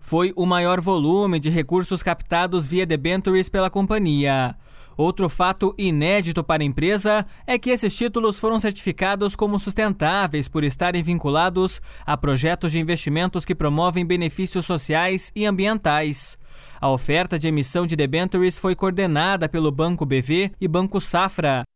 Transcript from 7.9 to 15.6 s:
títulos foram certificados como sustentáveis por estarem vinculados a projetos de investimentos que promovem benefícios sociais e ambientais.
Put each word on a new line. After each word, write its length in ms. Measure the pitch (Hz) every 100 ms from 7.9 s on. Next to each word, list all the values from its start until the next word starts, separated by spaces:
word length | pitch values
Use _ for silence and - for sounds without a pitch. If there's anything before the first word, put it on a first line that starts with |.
títulos 420 | - 233 233 220 202
foram 220 | 220 226
certificados 760 | 214 202 - - 190 202 202 -
como 200 | 208 -
sustentáveis 920 | - - 214 196 151 190 190 151 135
por 160 | 160
estarem 400 | 147 - 180 180
vinculados 760 | 165 175 147 147 180 185 185 - - -
a 120 | - 147
projetos 560 | 147 135 156 175 175
de 80 | 160
investimentos 640 | 160 170 - 151 180 185
que 100 | -
promovem 500 | 185 151 147 175 175
benefícios 600 | 170 180 165 - 185 185 165
sociais 640 | 170 - 156 180 190 - 214
e 100 | 208
ambientais. 880 | 190